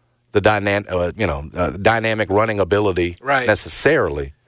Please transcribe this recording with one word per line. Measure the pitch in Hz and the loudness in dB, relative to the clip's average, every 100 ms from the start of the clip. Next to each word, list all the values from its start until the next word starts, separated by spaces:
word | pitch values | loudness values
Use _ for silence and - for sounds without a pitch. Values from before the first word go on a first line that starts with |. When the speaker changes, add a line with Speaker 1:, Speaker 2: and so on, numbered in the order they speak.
| _ _ _ | _ _ _
Speaker 1:
the | 104 | 2
dyna-, | 101 104 101 101 - | 2 2 0 -2 -2
uh, | 90 87 90 | -4 -4 -2
you | 95 | -4
know, | 71 76 | -4 -8
uh, | - 76 | -4 -4
dynamic | 87 101 113 113 107 98 | 0 0 2 0 -2 0
running | 98 113 104 | 2 2 0
ability | 87 101 104 90 87 87 | 0 2 2 0 -2 -4
Speaker 2:
Right. | 131 139 123 | -2 0 2
Speaker 1:
necessarily. | 104 - - 135 156 92 73 69 - | 0 0 2 2 2 0 -4 -8 -12